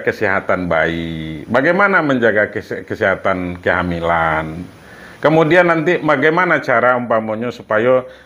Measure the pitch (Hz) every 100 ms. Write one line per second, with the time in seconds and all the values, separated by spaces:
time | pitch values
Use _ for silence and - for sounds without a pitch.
0 | 117 - 104 95 - 92 87 80 82 82
1 | 82 80 80 78 - 120 151 180 202 185
2 | 147 127 117 101 101 104 - 113 - 104
3 | 101 90 101 92 90 87 95 90 87 85
4 | 85 85 82 78 80 80 90 - - -
5 | - - 151 160 156 180 175 165 156 170
6 | 156 139 156 165 180 151 - 117 123 123
7 | 120 113 110 110 120 - 110 107 123 127
8 | - -